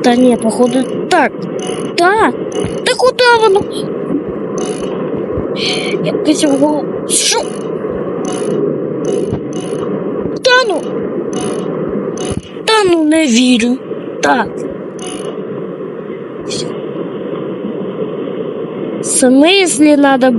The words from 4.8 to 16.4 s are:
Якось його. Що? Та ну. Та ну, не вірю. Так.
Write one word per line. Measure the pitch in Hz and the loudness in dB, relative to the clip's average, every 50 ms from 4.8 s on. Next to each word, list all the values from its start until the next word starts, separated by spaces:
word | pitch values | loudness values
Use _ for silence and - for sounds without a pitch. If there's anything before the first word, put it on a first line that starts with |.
| - - - - - - - - - - - - - - - - - - - - - - - - - | -6 -6 -4 -4 -4 -4 -4 -4 -4 -4 -4 -4 -2 -4 -4 -2 -2 -2 -2 -2 -2 -2 -2 0 0
Якось | - - - - 294 311 - | 0 0 0 2 2 2 4
його. | 311 294 277 269 277 302 302 285 254 - 202 - - - | 4 2 4 4 4 2 2 0 -2 -2 -4 -6 -4 0
Що? | - - - - 440 453 - - - - - - - - - - - - - - - - - - - - - - - - - - - - - - - - - - - - - - - - - - - - - - - - - - - - - - - - - - - - - | 0 0 2 2 0 0 -2 -4 -6 -6 -6 -6 -6 -6 -6 -6 -6 -4 -4 -4 -4 -4 -4 -4 -4 -4 -2 -2 0 0 0 0 -2 -2 -4 -4 -4 -2 -2 0 0 0 0 -2 -2 -4 -4 -6 -6 -6 -4 -4 -4 -4 -2 -4 -4 -4 -4 -4 -4 -4 -4 -4 -6 -2 2
Та | 508 494 494 523 440 | 4 4 4 4 2
ну. | 349 285 - - - - - - - - - - - - - - - - - - - - - - - - - - - - - - - - - - - - - | 0 -2 -4 -4 -6 -4 -4 -4 -4 -4 -4 -4 -6 -4 -4 -4 -4 -4 -4 -4 -4 -4 -4 -4 -4 -4 -4 -4 -6 -4 -6 -4 -4 -6 -8 -10 -12 -6 0
Та | - 440 440 403 370 | 2 2 4 4 4
ну, | 339 330 311 | 4 4 4
не | 302 311 320 320 | 4 4 4 4
вірю. | 269 220 240 254 254 254 220 226 240 247 269 - - - - - - - - | 4 4 4 6 6 4 4 4 2 0 -2 -4 -8 -8 -8 -8 -8 -4 0
Так. | - 285 285 247 208 - - - - - - - - - - - - - - - - - - - - - - - - - - - - - - - - - - - - - - - | 2 2 4 2 2 -2 -4 -6 -6 -6 -6 -8 -10 -10 -10 -10 -10 -10 -10 -8 -8 -8 -8 -6 -8 -6 -6 -6 -6 -8 -8 -8 -8 -8 -8 -10 -8 -8 -8 -8 -10 -10 -10 -10